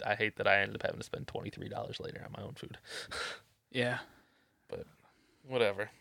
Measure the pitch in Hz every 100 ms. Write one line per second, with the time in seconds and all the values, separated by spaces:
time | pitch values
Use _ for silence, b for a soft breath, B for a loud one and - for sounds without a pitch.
0 | - 104 107 - 101 98 98 110 - -
1 | - - - - - - - - - -
2 | - - - - 104 - - - B B
3 | B B B B B _ _ 127 123 120
4 | b b b b b b - - - -
5 | _ _ _ _ 135 127 107 98 107 -